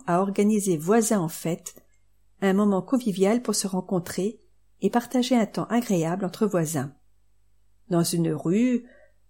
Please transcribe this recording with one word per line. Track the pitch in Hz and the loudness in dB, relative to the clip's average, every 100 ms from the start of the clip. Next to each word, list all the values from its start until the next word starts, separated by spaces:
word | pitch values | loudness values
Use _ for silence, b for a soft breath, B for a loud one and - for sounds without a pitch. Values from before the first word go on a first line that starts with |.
| - | -2
à | 175 | 0
organiser | 196 196 208 214 196 160 | 0 0 2 2 0 -2
Voisins | 165 233 220 208 | 2 2 4 0
en | 160 | 0
fête, | - 165 175 - - - _ _ _ _ _ | -4 -6 -6 -10 -20 -20 _ _ _ _ _
un | 196 | 0
moment | 190 208 190 | 2 2 0
convivial | 180 254 220 185 190 240 | 0 -2 0 2 2 2
pour | 233 208 | 0 -2
se | 190 | -2
rencontrer | 185 180 185 175 - 202 - _ _ _ _ | -4 -2 -2 -2 -4 -4 -6 _ _ _ _
et | 202 | -2
partager | 240 - 254 247 | 0 0 -2 2
un | 240 208 | 2 0
temps | 180 - | -4 -2
agréable | 233 240 180 160 190 | -2 0 0 0 -2
entre | 180 - 208 | -6 -2 0
voisins. | 180 156 156 139 - _ _ _ _ _ _ _ _ - | 0 -2 -4 -6 -10 _ _ _ _ _ _ _ _ -2
Dans | 170 | 0
une | 170 170 160 | 0 0 -2
rue, | 151 165 202 254 240 B B B B | -2 0 2 2 0 B B B B